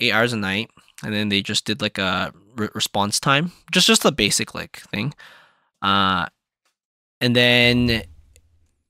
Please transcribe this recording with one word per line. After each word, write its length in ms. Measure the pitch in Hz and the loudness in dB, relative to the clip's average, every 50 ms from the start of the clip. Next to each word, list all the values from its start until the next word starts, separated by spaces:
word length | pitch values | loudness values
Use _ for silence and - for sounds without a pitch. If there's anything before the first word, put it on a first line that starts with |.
eight 100 | 117 120 101 | -2 0 2
hours 200 | 110 117 120 123 | 2 0 0 -2
a 40 | |
night, 340 | 107 101 95 95 104 113 - _ - _ _ _ - - | -4 -4 -4 -4 -4 -6 -8 _ -20 _ _ _ -12 -8
and 100 | 107 107 | -6 -4
then 140 | 104 107 104 | -4 -2 -2
they 120 | 101 98 | -2 -2
just 240 | 98 - 104 - - | -2 -2 -4 -4 -4
did, 160 | - 107 - | -4 -6 -4
like, 160 | 107 107 - - | -4 -6 -4 -4
a 360 | 98 92 92 92 92 73 - - _ _ 131 | -4 -2 -2 -4 -4 -6 -10 -16 _ _ _
re-, 120 | - 104 107 - | -8 -8 -6 -6
response 460 | 107 - - - 104 98 101 - - | -6 -8 -6 -4 -4 -2 -2 -4 -2
time, 320 | - 151 139 143 170 175 - - _ - | 0 0 0 0 0 -2 -6 -12 _ -4
just, 160 | - 185 175 | 0 0 2
just 160 | - 226 220 - | 4 2 4 2
the 80 | 196 | 2
basic, 460 | 135 - 104 98 - - 113 - - | 2 2 0 0 0 -2 -4 -6 -8
like, 240 | 85 85 - - - - - | -12 -12 -12 -14 -20 -14 -8
thing. 240 | - 104 107 147 - - - - - - _ _ _ _ _ _ _ _ - | -6 -6 -4 -6 -8 -10 -18 -20 -20 -20 _ _ _ _ _ _ _ _ -2
Uh, 440 | 98 98 98 98 95 95 90 80 - - _ _ _ _ _ _ _ _ _ _ _ _ _ _ _ _ _ | 0 2 2 2 2 2 0 -2 -6 -10 _ _ _ _ _ _ _ _ _ _ _ _ _ _ _ _ _
and 160 | 127 123 120 | 0 2 4
then 680 | 123 123 123 120 123 120 120 123 123 123 120 117 107 - - - - - _ _ - _ _ _ _ _ _ _ _ _ _ | 4 6 6 6 6 6 4 4 4 2 0 0 -2 -4 -8 -16 -20 -20 _ _ -20 _ _ _ _ _ _ _ _ _ _